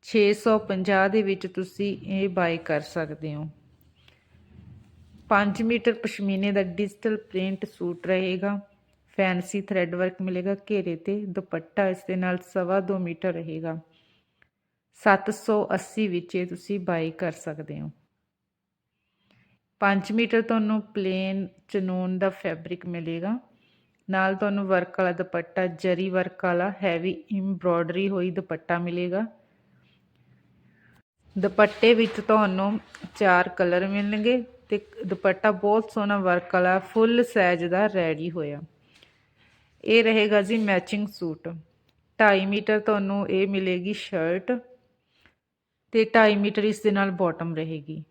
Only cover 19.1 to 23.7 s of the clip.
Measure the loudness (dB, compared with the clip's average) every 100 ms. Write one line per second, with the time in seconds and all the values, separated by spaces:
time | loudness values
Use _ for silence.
19.1 | _ _ _ _ _ _ _ 2 2 0
20.1 | -2 2 2 2 0 0 -2 -2 -6 -2
21.1 | -2 -2 -4 -6 _ _ -4 -2 -2 -2
22.1 | 0 -2 -2 -8 -6 -8 -10 -8 -8 -6
23.1 | -6 -4 -6 _ _ _